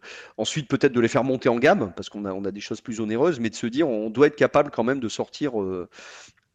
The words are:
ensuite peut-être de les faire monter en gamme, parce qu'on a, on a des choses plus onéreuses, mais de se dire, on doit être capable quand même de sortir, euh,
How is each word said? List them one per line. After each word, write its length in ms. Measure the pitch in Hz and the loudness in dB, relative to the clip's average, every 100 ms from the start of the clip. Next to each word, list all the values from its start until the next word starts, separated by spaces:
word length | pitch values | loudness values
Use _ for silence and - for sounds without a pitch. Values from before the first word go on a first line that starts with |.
| - - - - | -12 -20 -16 -6
ensuite 300 | 110 156 135 | -4 -4 -2
peut-être 260 | 135 143 | 2 2
de 60 | 120 | 4
les 80 | 113 | 2
faire 160 | 135 | 2
monter 240 | 131 131 131 | 0 0 2
en 80 | 117 | 4
gamme, 360 | 143 196 101 - | 4 4 0 -6
parce 140 | 95 | -12
qu'on 160 | 104 101 | -8 -8
a, 80 | |
on 100 | 95 | -6
a 80 | 101 | -6
des 80 | 101 | -8
choses 220 | - 113 | -10 -10
plus 180 | - 110 | -8 -6
onéreuses, 400 | 107 113 165 135 | -4 2 2 2
mais 100 | 113 | -4
de 40 | 110 | -4
se 120 | 117 | -4
dire, 200 | 127 160 | 0 0
on 220 | 107 110 | 0 -4
doit 180 | 110 147 | 4 4
être 80 | - | 6
capable 360 | 127 143 143 | 4 4 2
quand 120 | - | 0
même 160 | 117 139 | 0 0
de 80 | 113 | -4
sortir, 540 | - 113 - 143 117 | -6 -8 -4 -4 -2
euh, 260 | 95 92 85 - - - - _ _ | -4 -6 -8 -16 -20 -20 -20 _ _